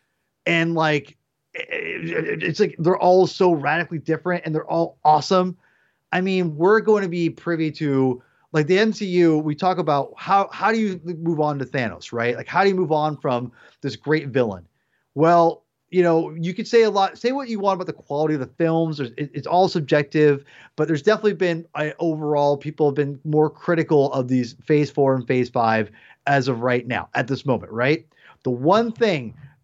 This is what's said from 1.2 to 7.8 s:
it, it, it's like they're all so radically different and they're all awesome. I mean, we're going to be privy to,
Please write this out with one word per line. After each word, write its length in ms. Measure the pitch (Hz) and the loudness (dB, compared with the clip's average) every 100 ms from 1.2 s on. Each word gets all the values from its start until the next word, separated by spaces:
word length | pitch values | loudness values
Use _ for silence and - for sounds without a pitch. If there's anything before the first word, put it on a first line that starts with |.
| _ _ _ | _ _ _
it, 560 | 170 - - - - - | -16 -10 -8 -8 -8 -6
it, 340 | 170 165 - | -6 -6 -4
it's 160 | 160 160 | -4 -2
like 140 | 196 - | -2 0
they're 180 | 165 185 | 0 2
all 300 | 180 185 175 | 4 6 4
so 240 | - 185 | 2 2
radically 480 | 160 147 160 170 165 | 2 0 -2 -4 -8
different 440 | - 156 180 175 165 | -4 -4 -2 -4 -4
and 100 | 156 | -6
they're 140 | - | -2
all 280 | 165 165 - | -2 -2 0
awesome. 540 | 151 151 - 185 185 180 _ _ _ _ - | 2 2 4 0 0 -6 _ _ _ _ -6
I 100 | 180 | -4
mean, 340 | 185 185 175 147 | -2 -2 -2 2
we're 240 | 180 220 | 4 4
going 220 | 208 208 | 4 2
to 80 | 190 | 0
be 200 | 175 165 | -2 -2
privy 400 | 165 170 165 160 | -4 -6 -2 -4
to, 500 | 147 | -2